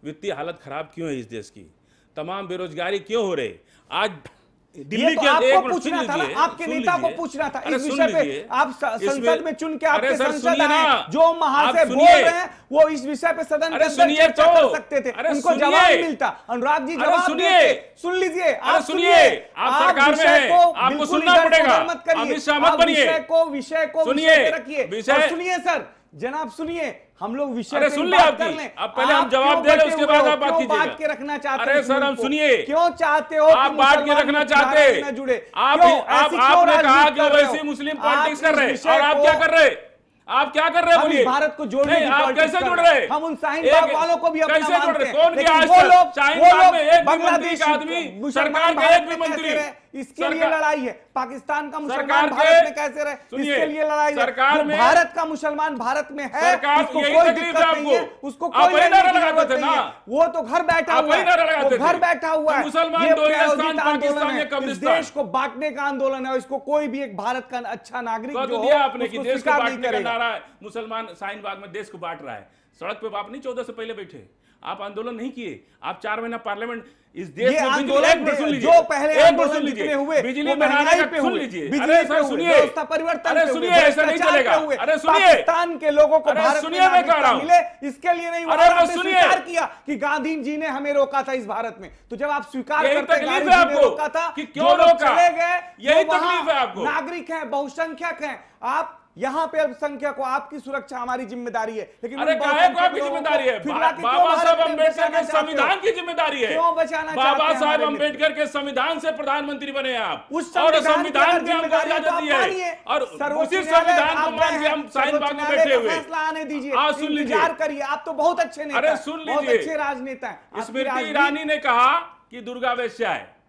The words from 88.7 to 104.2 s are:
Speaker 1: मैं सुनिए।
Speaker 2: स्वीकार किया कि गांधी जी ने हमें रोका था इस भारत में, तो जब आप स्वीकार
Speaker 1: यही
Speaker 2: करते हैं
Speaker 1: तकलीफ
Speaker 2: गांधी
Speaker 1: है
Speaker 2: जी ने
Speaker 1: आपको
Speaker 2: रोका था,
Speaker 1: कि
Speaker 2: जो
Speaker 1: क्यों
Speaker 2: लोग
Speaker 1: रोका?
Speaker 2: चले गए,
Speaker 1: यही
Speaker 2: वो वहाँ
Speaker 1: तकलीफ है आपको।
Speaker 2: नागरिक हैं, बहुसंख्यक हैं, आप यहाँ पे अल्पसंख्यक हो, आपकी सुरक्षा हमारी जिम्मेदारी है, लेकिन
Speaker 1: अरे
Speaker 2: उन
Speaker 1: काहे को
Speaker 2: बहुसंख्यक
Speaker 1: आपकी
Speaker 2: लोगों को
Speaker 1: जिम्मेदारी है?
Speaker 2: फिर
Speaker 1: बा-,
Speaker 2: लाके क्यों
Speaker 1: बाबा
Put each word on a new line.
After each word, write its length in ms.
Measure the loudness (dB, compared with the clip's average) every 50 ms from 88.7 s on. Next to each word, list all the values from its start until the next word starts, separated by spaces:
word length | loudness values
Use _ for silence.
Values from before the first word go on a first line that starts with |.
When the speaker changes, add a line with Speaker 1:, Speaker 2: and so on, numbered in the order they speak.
| 6 6 2 2
Speaker 1:
मैं 80 | 0
सुनिए। 260 | -4 -2 0 2 4
Speaker 2:
स्वीकार 180 | 4 4 2 0
किया 260 | -2 -6 -6 -4 -4 -6 -10 -14 _
कि 100 | -10 -8
गांधी 400 | -6 -4 -4 -4 -4 -4 -6 -6
जी 220 | -6 -6 -8 -8 -6
ने 100 | -6 -6
हमें 260 | -6 -6 -6 -4 0
रोका 300 | 0 -2 0 -2 -6 -4
था 100 | -4 -6
इस 120 | -8 -6
भारत 300 | -8 -8 -8 -8 -8 -10 -14
में, 120 | -20 -20 -20 _ _ _
तो 60 | -12
जब 140 | -8 -6 -4
आप 140 | -4 -6 -6
स्वीकार 420 | -8 -12 -12 -8 -4 -2 0 2
Speaker 1:
यही 100 | 2 2
Speaker 2:
करते 180 | 0 2 0 0
हैं 80 | 0
Speaker 1:
तकलीफ 100 | 0 -2
Speaker 2:
गांधी 200 | -2 -2 4 4
Speaker 1:
है 140 | 6 6 6
Speaker 2:
जी 40 | 4
ने 60 | 4
Speaker 1:
आपको 140 | 4 4 4
Speaker 2:
रोका 180 | 4 0 -6 -4
था, 220 | -4 -4 -4 -4
Speaker 1:
कि 120 | -6 -8
Speaker 2:
जो 120 | -12 -12 -6
Speaker 1:
क्यों 140 | 0 2 4
Speaker 2:
लोग 120 | 4 6
Speaker 1:
रोका? 140 | 6 6 6
Speaker 2:
चले 440 | 6 4 2 4 4 4 2 2 0
गए, 360 | -2 -2 -2 -4 -4 -8 -20 _
Speaker 1:
यही 240 | -2 2 2 2 4
Speaker 2:
वो 100 | 2 0
वहाँ 240 | 0 0 0 -2 -2
Speaker 1:
तकलीफ 180 | 0 -2 0
है 60 | 0
आपको। 220 | 0 -2 -4 -6 -6
Speaker 2:
नागरिक 480 | -4 -4 -4 -6 -6 -10 -12 -10 -10
हैं, 180 | -8 -8 -8 -6
बहुसंख्यक 720 | -6 -6 -6 -8 -6 -8 -8 -8 -8 -10 -10 -10 -8 -8 -10
हैं, 200 | -10 -12 -12 -16 _ _ _ -8
आप 340 | -4 -4 -4 -4 -6 -10 -20 _ _ _ -8
यहाँ 300 | -8 -6 -4 -4 -6 -4
पे 120 | -2 -2
अल्पसंख्यक 560 | -2 -2 -4 -6 -8 -8 -8 -6 -8 -8 -6 -6
हो, 60 | -6
आपकी 360 | -4 -4 -4 -6 -8 -16 -16
सुरक्षा 380 | -14 -10 -10 -10 -10 -10 -12 -10
हमारी 280 | -8 -6 -8 -8 -8
जिम्मेदारी 520 | -10 -12 -12 -12 -8 -6 -6 -6 -6 -8 -10
है, 140 | -12 -12 _ _ -14
लेकिन 160 | -12 -8 -6
Speaker 1:
अरे 140 | -2 -2 -2
Speaker 2:
उन 60 | -2
Speaker 1:
काहे 120 | 0 -2
को 60 | 0 2
Speaker 2:
बहुसंख्यक 260 | 2 2 2 2 -2
Speaker 1:
आपकी 160 | 0 0 -2
Speaker 2:
लोगों 120 | -6 -4
को 60 | -6 -6
Speaker 1:
जिम्मेदारी 320 | -4 -2 -2 0 0 -2
है? 140 | -4 -4 -6
Speaker 2:
फिर 100 | -6 -4
Speaker 1:
बा-, 80 | -2
Speaker 2:
लाके 200 | -2 -2 -2 -2
क्यों 100 | -4 -2
Speaker 1:
बाबा 140 | 2 2